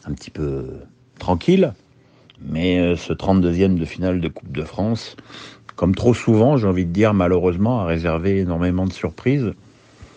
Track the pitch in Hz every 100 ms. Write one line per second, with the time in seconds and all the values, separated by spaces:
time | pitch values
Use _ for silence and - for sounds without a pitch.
0 | - 73 - 80 73 67 65 - - _
1 | _ - 92 90 - 190 160 - _ _
2 | _ _ - - 69 78 90 90 87 85
3 | - 80 98 95 87 85 95 90 80 -
4 | 90 90 80 - - 76 80 - 107 113
5 | - - - - - - - - 87 95
6 | 123 117 - 107 123 143 101 92 85 92
7 | 107 101 87 90 90 87 110 123 87 82
8 | 82 82 95 98 87 85 90 90 92 -
9 | 85 - 123 143 104 - - _ _ -
10 | -